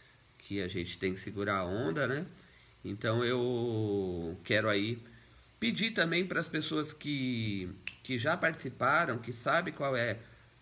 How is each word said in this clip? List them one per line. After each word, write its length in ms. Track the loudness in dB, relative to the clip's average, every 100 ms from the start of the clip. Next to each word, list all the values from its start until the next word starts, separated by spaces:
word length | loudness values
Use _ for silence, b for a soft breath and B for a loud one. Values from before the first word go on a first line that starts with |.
| B B B -20
que 240 | -6 -4
a 60 | -2
gente 280 | -4 -6 -2
tem 140 | -2
que 80 | -2
segurar 380 | -6 -4 0 0
a 60 | 0
onda, 400 | -2 -2 0 0
né? 180 | -2 -6 B B B B B
Então 400 | -8 -4 0 2
eu 1160 | 4 2 2 0 0 0 2 2 0 -2 -4 -6
quero 280 | 2 2 4
aí 280 | 2 2 -2 B B B B B -2
pedir 300 | 0 0 0
também 360 | 2 2 2 2
pras 220 | 0 0
pessoas 460 | -2 0 0 -2
que, 720 | -6 -4 -2 0 0 0 -2 -4 -8 -12 -12
que 160 | -4 0
já 200 | 2 2
participaram, 800 | 0 0 -8 0 4 4 2 -2
que 160 | -4
sabem 380 | -4 2 2 0
qual 200 | -2 0
é 240 | 2 0 -2 B B B B